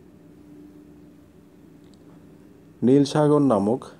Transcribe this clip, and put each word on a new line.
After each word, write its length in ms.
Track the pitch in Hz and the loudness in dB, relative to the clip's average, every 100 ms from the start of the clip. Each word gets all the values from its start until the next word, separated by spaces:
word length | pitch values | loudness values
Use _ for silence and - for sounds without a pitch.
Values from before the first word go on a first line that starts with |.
| - - - - - - - - - - - - - - - - - - - - - - - - - - - - | -20 -20 -20 -20 -20 -20 -20 -20 -20 -20 -20 -20 -20 -20 -20 -20 -20 -20 -20 -20 -20 -20 -20 -20 -20 -20 -20 -4
নীলসাগর 560 | 120 139 139 156 151 147 | 2 2 2 0 0 0
নামক 460 | 139 104 101 131 - | 0 0 -2 -6 -10